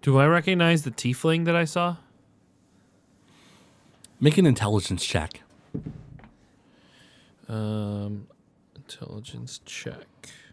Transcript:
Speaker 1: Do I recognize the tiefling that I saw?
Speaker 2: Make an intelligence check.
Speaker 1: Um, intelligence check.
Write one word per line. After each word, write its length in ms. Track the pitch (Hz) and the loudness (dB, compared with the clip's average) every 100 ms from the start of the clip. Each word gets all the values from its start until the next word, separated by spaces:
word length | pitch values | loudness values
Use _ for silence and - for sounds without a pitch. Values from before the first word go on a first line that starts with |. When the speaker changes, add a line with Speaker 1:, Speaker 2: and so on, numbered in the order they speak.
Speaker 1:
Do 160 | - 135 | 4 6
I 80 | 143 | 6
recognize 560 | 170 165 185 170 170 | 4 2 2 4 4
the 100 | - | 0
tiefling 540 | - 123 123 160 165 170 | -4 -4 0 0 0 2
that 100 | 170 | 0
I 80 | |
saw? 320 | 165 175 175 170 _ _ _ _ _ _ _ _ _ _ _ _ _ _ - - _ _ _ _ - _ | 0 -2 -2 -4 _ _ _ _ _ _ _ _ _ _ _ _ _ _ -20 -20 _ _ _ _ -20 _
Speaker 2:
Make 180 | 143 151 | 2 6
an 80 | 175 | 4
intelligence 580 | 127 104 104 - 95 | 4 2 0 0 -4
check. 360 | - 90 78 - _ _ _ - - - - - - _ _ _ _ _ _ _ _ _ _ _ - | -2 -2 -4 -10 _ _ _ -12 -12 -16 -18 -20 -20 _ _ _ _ _ _ _ _ _ _ _ -12
Speaker 1:
Um, 800 | 113 107 107 104 104 104 104 - _ _ _ _ - | -8 -6 -6 -6 -6 -8 -10 -14 _ _ _ _ -20
intelligence 840 | - - - 107 110 120 123 - | -20 -18 -16 -16 -14 -14 -14 -16
check. 680 | - - - - - _ - - - | -16 -14 -12 -14 -20 _ -20 -20 -20